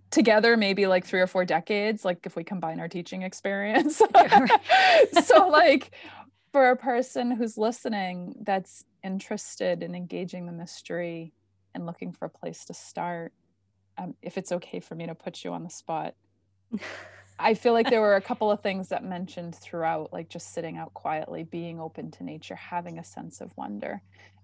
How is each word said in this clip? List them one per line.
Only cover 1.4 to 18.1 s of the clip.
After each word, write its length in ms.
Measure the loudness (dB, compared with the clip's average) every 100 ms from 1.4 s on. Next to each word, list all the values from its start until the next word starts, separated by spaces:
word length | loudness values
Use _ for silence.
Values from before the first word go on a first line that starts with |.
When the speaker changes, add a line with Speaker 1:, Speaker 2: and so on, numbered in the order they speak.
Speaker 1:
decades, 600 | 0 0 0 -2 -2 -2
like, 200 | -4 -4 -6
if 100 | -10
we 80 |
combine 360 | -8 -8 -8 -8
our 80 | -8
teaching 340 | -10 -10 -8
experience." 760 | -10 -8 -6 -4 0 0 2 4 6
<laughs> 80 |
Speaker 2:
Yeah, 260 | 8 8 6
right. 680 | 6 2 4 4 6 6 6
<laughs> 120 | 6
Speaker 1:
So, 240 | 8 8 8
like, 460 | 6 6 6 2 -20 -20 -20 -20 _ _
for 180 | 4 4
a 60 | 4
person 540 | 0 -2 -2 -4 -4
who's 260 | -2 -4 -2
listening 760 | -2 -2 -6 -4 -6 -8 -12 -12
that's 420 | -4 -4 -4 -18 -20 _
interested 800 | -8 -8 -8 -10 -10 -6 -4 -2
in 100 | -6
engaging 520 | -10 -10 -10 -10 -10 -12
the 60 |
mystery 800 | -12 -14 -16 -10 -8 -8 -10 -14 _ _ _ _
and 120 | -12 -12
looking 260 | -12 -14
for 120 | -12 -14
a 20 |
place 360 | _ -14 -14 -16
to 80 |
start, 580 | -18 -14 -10 -8 -8 -12 _ _ _ _ _ _ -14
um, 180 | -14 -12
if 160 | -12 -10
it's 140 | -8
okay 280 | -8 -8 -14
for 140 | -14 -14
me 100 | -12
to 80 |
put 300 | -12 -14 -12
you 80 | -10
on 100 | -10
the 80 | -12
spot, 440 | -16 -10 -8 -8 -14 _ _ _ _ -12
Speaker 2:
<laughs> 640 | -12 -10 -14 -18 -20 _ -2
Speaker 1:
I 160 | 0
feel 180 | 2 2
like 160 | 4 4
there 120 | 4
were 140 | 4